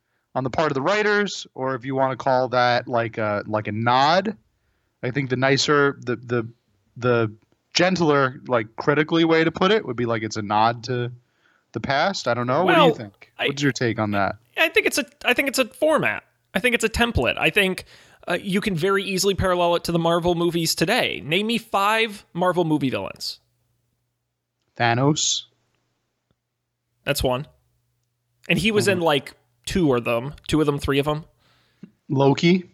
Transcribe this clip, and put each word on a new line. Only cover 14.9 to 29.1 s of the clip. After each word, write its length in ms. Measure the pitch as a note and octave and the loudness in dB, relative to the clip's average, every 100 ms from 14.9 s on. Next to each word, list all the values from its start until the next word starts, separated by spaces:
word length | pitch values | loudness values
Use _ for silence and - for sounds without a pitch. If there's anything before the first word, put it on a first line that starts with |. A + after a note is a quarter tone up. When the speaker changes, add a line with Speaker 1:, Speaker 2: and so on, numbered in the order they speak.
| - | -2
Speaker 2:
a, 60 | C4 _ A3 | -6 _ -2
I 80 | |
think 140 | A#3+ C#4 | 0 0
it's 100 | - | -2
a 60 | A#3+ | -4
format. 580 | - D#4 D4 B2 G#2 - _ _ | -2 0 2 0 -2 -8 _ _
I 60 | F#3+ | -2
think 160 | B3 A#3 | 0 0
it's 80 | |
a 60 | A3 | -2
template. 480 | - A#3+ A3 A#2 - | -2 -2 0 0 0
I 100 | D#3 | -2
think, 360 | G#3 F#3+ F3+ - - - _ - | 0 0 -2 -10 -20 -20 _ -6
uh, 100 | F3 | -6
you 220 | F3+ F#3+ | -2 -2
can 140 | G#3+ F3 | -2 -2
very 280 | F#3+ G3 F#3+ | 0 0 -2
easily 280 | F#3+ G3 | -2 0
parallel 400 | F#3 F#3+ F3+ F3 E3+ | 0 0 2 2 0
it 100 | - | 0
to 60 | |
the 80 | E3+ | 0
Marvel 360 | E3 E3+ E3+ E3+ | 2 0 0 0
movies 400 | F3 E3+ D#3+ - | 0 0 -2 0
today. 440 | E3 A#3+ B2+ - A2+ | 0 0 0 -4 -4
Name 220 | E3+ G#3+ | -2 0
me 100 | A#3 | -4
five 680 | - G3+ G3 A3 A3+ G3+ - | -2 -2 0 0 -2 -6 -12
Marvel 300 | E3 F#3 F3 E3 | -2 0 2 0
movie 240 | D3+ C3+ | 0 0
villains. 480 | A2 F#2+ - - - _ _ _ _ _ _ _ _ _ _ _ _ _ - | -4 -8 -10 -12 -14 _ _ _ _ _ _ _ _ _ _ _ _ _ -4
Speaker 1:
Thanos. 640 | A#2+ A#2 C#3 D3+ - - - _ _ _ _ _ _ _ _ _ _ _ _ _ _ _ | 0 2 2 2 -2 -4 -8 _ _ _ _ _ _ _ _ _ _ _ _ _ _ _
Speaker 2:
That's 200 | - C#3 | -6 -2
one. 240 | C3+ B2+ D3+ _ _ _ _ _ _ _ _ _ - | 0 -2 -6 _ _ _ _ _ _ _ _ _ -4
And 100 | F3+ | 0
he 120 | G3+ | 2
was 160 | G#3 G3+ | 2 2
in, 100 | F#3 | 2
Speaker 1:
Mm-hmm. 80 | |
Speaker 2:
like, 280 | E3 | 2